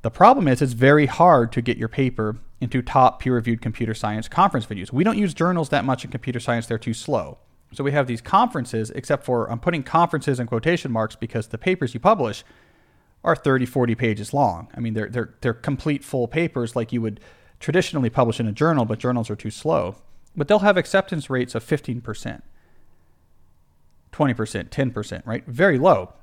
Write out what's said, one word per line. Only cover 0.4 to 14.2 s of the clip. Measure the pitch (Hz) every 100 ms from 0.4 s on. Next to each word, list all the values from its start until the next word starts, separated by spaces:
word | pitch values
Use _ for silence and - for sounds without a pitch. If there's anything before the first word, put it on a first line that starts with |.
| 165
is | 123
it's | 139
very | 117 131 147 143
hard | - 175 151 113
to | -
get | 120 117
your | 113
paper | - 131 - 107 110 - -
into | 120 131
top | 117 143 127 -
peer-reviewed | 131 123 113 117
computer | - 110 113
science | 110 110 107 110
conference | - 190 147 113
venues. | 101 92
We | 123
don't | 196 208
use | 208
journals | 147 165 180 151
that | 143
much | 127 127
in | 117
computer | 113 - 123
science. | - 117 113
They're | 113
too | -
slow. | 113 - 131 73 - _ _ _
So | -
we | 139
have | 143 127
these | 113
conferences, | - 196 233 - 120 113 110
except | - - 139
for, | - 120 113
I'm | 117
putting | 175 170
conferences | 131 165 170 156 139 131
in | 131
quotation | 117 127 175 143
marks | 113 110 -
because | 113 117 104
the | -
papers | - 185 127
you | 120
publish | 180 214 120 101 - _ _ _ _ _ _ _
are | -
thirty, | 170 - 131
forty | 123 - 120
pages | 113 120 104